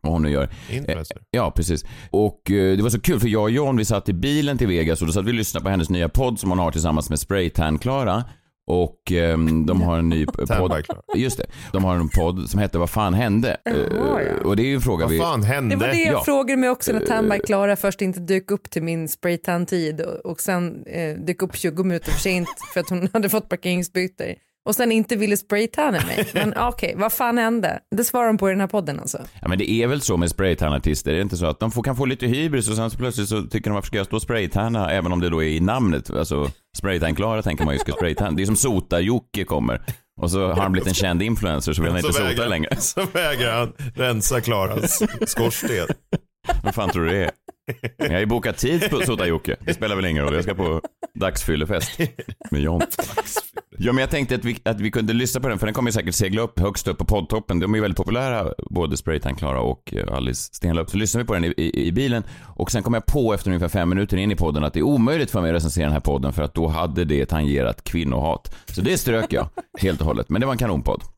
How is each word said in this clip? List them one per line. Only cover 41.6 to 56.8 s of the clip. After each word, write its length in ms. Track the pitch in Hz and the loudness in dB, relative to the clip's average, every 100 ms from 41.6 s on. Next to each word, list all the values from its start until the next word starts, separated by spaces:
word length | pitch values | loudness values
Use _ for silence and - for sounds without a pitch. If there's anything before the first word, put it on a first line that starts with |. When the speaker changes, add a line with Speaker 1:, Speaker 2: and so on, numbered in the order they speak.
| - | 0
Speaker 1:
så 80 | 78 | 0
vill 100 | 82 | 0
han 100 | 87 | 0
Speaker 2:
Så 60 | 151 | 0
Speaker 1:
inte 120 | - | 0
sota 100 | 131 | 0
Speaker 2:
vägrar, 180 | 120 117 | -2 -2
Speaker 1:
längre. 260 | 85 76 - | -2 -2 -2
Speaker 2:
så 260 | - - 190 | -2 -2 -2
vägrar 460 | 175 160 135 120 117 | -2 -2 0 0 0
han 140 | 117 - 135 - | -2 -6 -10 -2
rensa 460 | 127 110 - 127 | 0 2 0 0
Klaras 600 | 113 107 95 107 110 - 214 - 220 | 0 0 0 0 -2 0 -2 -2 -4
skorsten. 600 | - - - - 120 85 - _ - _ _ - - | 0 0 0 -2 -2 -2 -6 _ -6 _ _ -2 -2
Speaker 1:
Vad 120 | - - | -2 -2
fan 140 | 101 | -2
tror 160 | 90 82 | 0 0
du 40 | |
det 120 | 98 87 | 0 -2
är? 60 | - - _ - 123 120 - | -6 -20 _ -12 -8 -10 -4
Jag 120 | 147 | -2
har 80 | 87 | 0
ju 60 | 107 | 2
bokat 320 | 120 113 - | 0 -2 -2
tid 320 | 123 170 208 | 0 0 0
på 60 | 139 | 0
Sota-Jocke. 540 | - 113 90 80 - - | 0 0 0 0 -2 -6
Det 140 | - | -4
spelar 220 | - 107 98 | -4 -2 0
väl 100 | 92 | 0
ingen 180 | 78 | 0
roll. 100 | 71 | 0
Jag 100 | 78 | 0
ska 100 | 92 | -2
på 280 | 92 87 80 - _ - - | -2 -2 -2 -4 _ -14 -4
dagsfyllefest 800 | 95 - - 76 78 92 - - 165 - - - - | -2 -2 -2 0 0 -2 -2 -4 -6 -6 -14 -14 -4
med 100 | 71 | 0
John. 200 | 73 85 - - - - - 427 - - _ - | 2 0 0 -4 -4 -6 -4 -8 -8 -14 _ -4
Ja, 120 | 120 | 0
men 80 | 131 | 2
jag 80 | 131 | 2
tänkte 260 | 156 131 127 | 0 0 -2
att 100 | 117 | -2
vi, 140 | 113 - | -2 -2
att 140 | 104 | 0
vi 120 | 104 | 0
kunde 220 | 120 107 | 0 2
lyssna 280 | 117 123 127 | 2 0 0
på 60 | 127 | -2
den, 120 | 101 | 0
för 80 | 110 | -2
den 60 | |
kommer 160 | 110 120 | 0 0
ju 40 | |
säkert 220 | 107 87 - | 0 -2 0
segla 260 | 95 104 | 0 0
upp 180 | 117 - | -2 0
högst 280 | 98 98 | 0 0